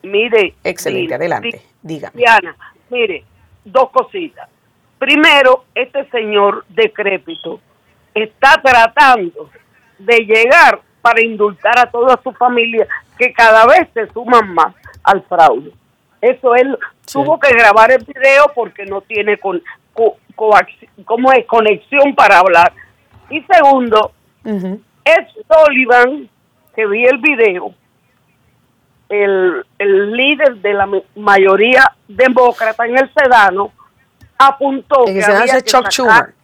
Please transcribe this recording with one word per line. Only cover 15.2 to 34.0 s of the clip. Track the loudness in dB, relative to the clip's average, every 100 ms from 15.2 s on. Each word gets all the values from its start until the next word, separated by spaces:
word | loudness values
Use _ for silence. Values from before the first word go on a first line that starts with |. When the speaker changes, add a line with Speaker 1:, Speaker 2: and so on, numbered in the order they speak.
Speaker 1:
fraude. | -2 2 2 2 -8 _ _ _ _ _
Eso | -4 -2 0
él | 0 0 -4 -12 _ -10
Speaker 2:
Sí. |
Speaker 1:
tuvo | -6 -2 0
que | 2
grabar | 4 4 4 4
el | 2
video | -2 -2 2 4 2
porque | 0 -10 -10 -12
no | -12
tiene | _ -8 -4 -4
con-, | -6 -8 -12 -20 _
co-, | -4 -4 -4 _ -6
coax-, | 0 0 0 -14 _ _
¿cómo | -8 -2 0
es? | 0 0
Conexión | -2 0 -4 _ 0 0
para | 2 2 4
hablar. | 2 0 -2 _ -20 _ _ _ _
Y | -14
segundo, | 0 2 4 2 0 -2 -2 _ _ _
Speaker 2:
Ujú. | -10 -8 -8 -12 _ _
Speaker 1:
Ed | 0 0 -2 -20 0
Sullivan, | 2 4 2 0 2 2 -2 -14 _ _ _ _ -8
que | -6
vi | 0
el | 0 0
video, | -4 -2 -2 -2 -12 _ _ _ _ _ _ _ _ _ _ _ _ _ _
el | -4 -2 0 -2 -4 -12 _
el | -2 0 -2
líder | -2 -2 0 -2 -2
de | -6
la | -4 -2
ma-, | -4 -8 -8
mayoría | 0 2 2 2 2 2 2 _ _
demócrata | -2 0 2 0 0 -6 -6 -4
en | -2
el | -2
Senado, | -2 2 4 2 0 -8 _ _ _